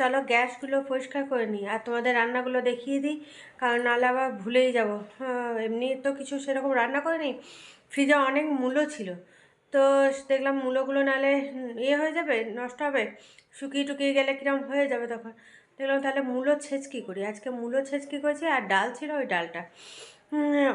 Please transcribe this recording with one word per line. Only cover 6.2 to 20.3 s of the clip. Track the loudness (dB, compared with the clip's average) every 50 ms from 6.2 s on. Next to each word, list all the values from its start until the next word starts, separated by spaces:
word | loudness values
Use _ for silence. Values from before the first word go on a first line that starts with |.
| -4 -6 -6 -6 -2
সেরকম | -2 -2 0 0 2 2 2
রান্না | 2 2 0 0 0
করিনি, | 0 -2 0 -2 -4 -4 -6 -10 -18 -20 -20 -20 -20 -20 -20 _ -6
ফ্রিজে | 0 2 4 6 6 6 6 4
অনেক | 2 2 2 0 0 0
মূলো | 0 0 2 2 0 0 -2
ছিল, | -8 -8 -8 -8 -10 -12 -20 -20 -20 _ _ _ _ _ _
তো | 4 4 6 6 6 6 4 4 2 0 -2 0
দেখলাম | 0 2 2 0 0 0 0
মূলোগুলো | 0 0 0 0 0 2 2 2 2
নাহলে | 2 2 2 2 2 2 0 -2 -6 -8 -8 -8 -6 -2 0
ইয়ে | 2 2 2
হয়ে | 2 0 0 -2
যাবে, | 0 0 0 0 0 -4 -6 -6
নষ্ট | -6 -8 -6 -4 -2 0
হবে, | 0 0 -2 -2 -6 -12 -20 -20 -20 _ -20 _ -16 -12
শুকিয়ে | -10 -6 -2 -2 -2 -2
টুকিয়ে | -2 0 0 2 4 2
গেলে | 2 2 0 -2
কিরম | 0 0 0 0 -2 -2
হয়ে | 0 0 0 0
যাবে | 0 -2 -4 -4
তখন। | -6 -8 -10 -14 -18 -20 -20 -20 -20 -20 _ _ _
দেখলাম | -6 -2 0 0 0 0
তাহলে | 0 0 0 -2 -2
মূলো | -2 0 2 2 0 0 0
ছেঁচ | -4 -6 -6 -6 -6
কী | -10 -10 -8
করি, | -8 -6 -6 -6 -6
আজকে | -6 -8 -8 -8 -6 -6
মূলো | -6 -2 -2 -2 -2 -2
ছেঁচ | -4 -6 -6 -6
কী | -6 -2 -2
করেছি | -2 -2 0 0 0 0
আর | 0 2 2
ডাল | 2 2 2 0 -4 -6
ছিল | -8 -4 -4 -4
ওই | -2 -2
ডালটা, | -2 -2 -2 -4 -6 -10 -12 -12 -16 -20 -20 -20 -20 -20 -20 -20 -20 _ _ -4